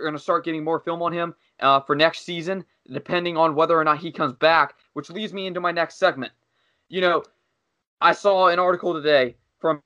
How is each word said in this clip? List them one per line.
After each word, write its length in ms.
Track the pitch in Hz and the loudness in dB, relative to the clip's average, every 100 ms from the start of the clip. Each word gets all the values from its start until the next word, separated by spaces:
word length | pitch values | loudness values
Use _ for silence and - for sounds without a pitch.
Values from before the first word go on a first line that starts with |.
gonna 140 | 156 151 | -4 -6
start 260 | - 170 | -2 -2
getting 180 | 165 160 | -2 -6
more 160 | 156 165 | -4 -4
film 240 | 170 170 | -4 -6
on 100 | 170 | -4
him, 220 | 170 170 - _ - | -4 -6 -10 _ -2
uh, 200 | 135 135 | 2 2
for 160 | - 147 | 2 2
next 280 | 160 - | 2 0
season, 400 | - 175 160 190 - _ - | -10 -8 -6 -8 -10 _ -14
depending 460 | 135 - 175 175 160 | -14 -6 -4 -2 0
on 180 | 160 | 0
whether 240 | 147 160 165 | 2 2 2
or 60 | |
not 140 | 156 147 | 2 0
he 120 | 165 | -4
comes 200 | - 147 | -4 -4
back, 440 | - 156 160 143 - _ | 0 2 4 2 -4 _
which 160 | 147 143 | -14 -12
leads 220 | 180 214 | -10 -8
me 140 | 190 190 | -8 -8
into 140 | 175 | -4
my 120 | 175 | -2
next 240 | 170 160 - | -2 -4 0
segment. 360 | 185 135 123 _ _ _ _ _ _ | 0 0 -8 _ _ _ _ _ _
You 120 | 185 | -2
know, 240 | 208 107 - _ _ _ _ _ _ - | 0 0 -4 _ _ _ _ _ _ 0
I 120 | 170 | 2
saw 360 | 156 202 190 185 | 2 2 4 4
an 100 | 175 | 4
article 360 | 180 175 180 | 2 0 -2
today 420 | 160 147 143 123 - _ _ | -2 2 2 2 -4 _ _
from 240 | 160 151 | -2 -2